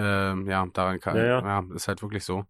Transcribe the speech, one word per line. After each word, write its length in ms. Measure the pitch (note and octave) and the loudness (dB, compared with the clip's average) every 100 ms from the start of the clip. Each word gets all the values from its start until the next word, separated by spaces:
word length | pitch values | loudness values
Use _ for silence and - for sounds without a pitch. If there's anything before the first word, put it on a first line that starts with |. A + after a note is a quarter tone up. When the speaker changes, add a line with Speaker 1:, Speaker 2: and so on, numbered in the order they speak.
| G#2 G2 G2 F#2+ | 2 2 0 -2
Speaker 1:
ja, 320 | G2 F#2+ F#2+ | 0 0 0
daran 280 | - F#2 F2+ | 0 0 0
kann, 160 | - A2 | 0 2
Speaker 2:
Ja, 80 | A#2 | 4
ja. 160 | B2+ | 2
Speaker 1:
ja, 220 | G2+ G2+ F#2 | 2 0 -2
ist 140 | E2 - | -6 -4
halt 160 | F#2+ | -4
wirklich 200 | G#2 G#2 | -4 -6
so. 200 | - F#2 G2 | -4 -4 -4